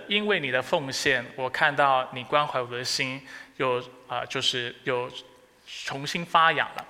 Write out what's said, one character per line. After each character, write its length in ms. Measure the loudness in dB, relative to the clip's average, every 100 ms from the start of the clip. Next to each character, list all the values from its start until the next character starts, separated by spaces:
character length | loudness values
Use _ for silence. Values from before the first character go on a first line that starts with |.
| -4
因 180 | -2 2
为 140 | 0
你 100 | 2
的 100 | 0
奉 320 | 0 0 0
献， 320 | 0 2 2 0 -6
我 120 | -4
看 280 | 2 4 6
到 340 | 4 4 0
你 120 | -6
关 240 | 0 2 2
怀 120 | -2
我 80 | -4
的 160 | -4
心 380 | -4 -2 -4 -6 -12 -16 -14 -2
有， 260 | 0 0 -4 -16 -8
啊， 180 | -8 -4
就 160 | -2
是 340 | 0 0 -4 -6
有 280 | -4 -2 -4 -10 -18 -20 _ _ -16 -12 -8
重 220 | -6 -4
新 180 | -6 2
发 260 | 4 6
芽 120 | 4 -2
了， 80 | -6